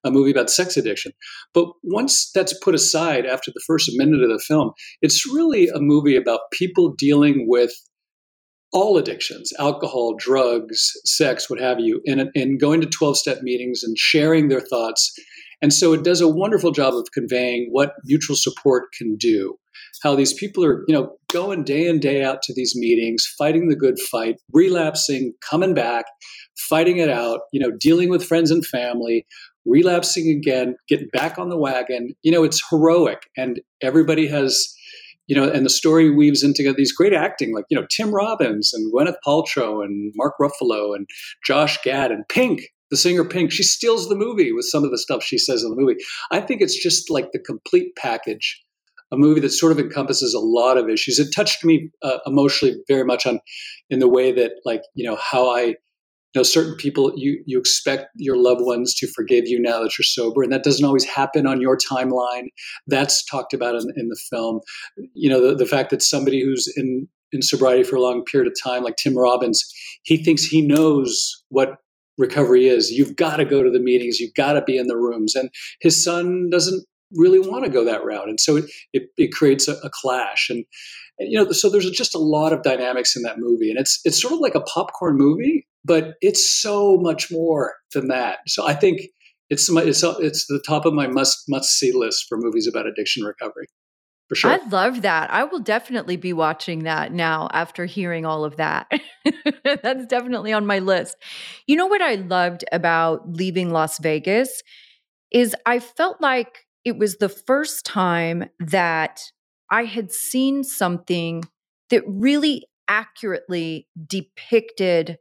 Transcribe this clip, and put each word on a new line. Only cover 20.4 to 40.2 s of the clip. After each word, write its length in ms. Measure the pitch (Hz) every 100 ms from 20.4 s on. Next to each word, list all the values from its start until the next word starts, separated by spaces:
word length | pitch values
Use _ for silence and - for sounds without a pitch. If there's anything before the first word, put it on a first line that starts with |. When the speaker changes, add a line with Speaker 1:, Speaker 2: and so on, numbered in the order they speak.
| 202 196
Speaker 1:
are, 220 | 160 120 -
you 80 | 151
know, 220 | - - -
going 320 | 175 196 185 139
day 200 | 143 170
in, 140 | 160
day 240 | 139 139
out 180 | 135 135
to 100 | -
these 240 | 123 123 123
meetings, 480 | 117 117 113 113 - -
fighting 300 | 147 160 170
the 80 | 135
good 240 | 131 127
fight, 380 | - 117 113 110 _
relapsing, 800 | 135 185 175 156 160 - 135 127 -
coming 320 | - 156 190
back, 320 | 147 117 117 - _ - - - -
fighting 380 | - 156 175 175
it 140 | 160
out, 320 | 120 117 113 -
you 80 | 139
know, 120 | 127 113
dealing 300 | 156 165 180
with 180 | 180 180
friends 260 | 165 160
and 140 | 165 -
family, 600 | - 123 120 117 117 - - - _ 117
relapsing 640 | 139 180 175 175 180 160
again, 480 | 147 147 127 123 123 -
getting 220 | 147 -
back 260 | 127 156 -
on 120 | 180
the 80 | 170
wagon. 580 | 139 131 123 123 120 -
You 100 | 160
know, 140 | 170 156
it's 200 | - -
heroic, 540 | 160 160 175 139 101 - -
and 240 | 127 120 _ _
everybody 460 | 131 151 160 156 151
has, 460 | 147 135 123 - - - - - _ -
you 80 | 139
know, 80 |
and 220 | 139 139 131
the 40 |
story 400 | - 160 160 156
weaves 320 | 147 147 143
into 320 | 143 143 139
these 200 | 135 135
great 200 | - 196
acting, 400 | 175 175 - 117
like, 120 | 110 98
you 80 | 139
know, 80 | -
Tim 240 | - 214 202
Robbins 580 | 214 220 127 107 104
and 200 | 113 110
Gwyneth 240 | 120 180 - 143
Paltrow 560 | 151 160 - 113 107
and 300 | 101 101 104
Mark 200 | 104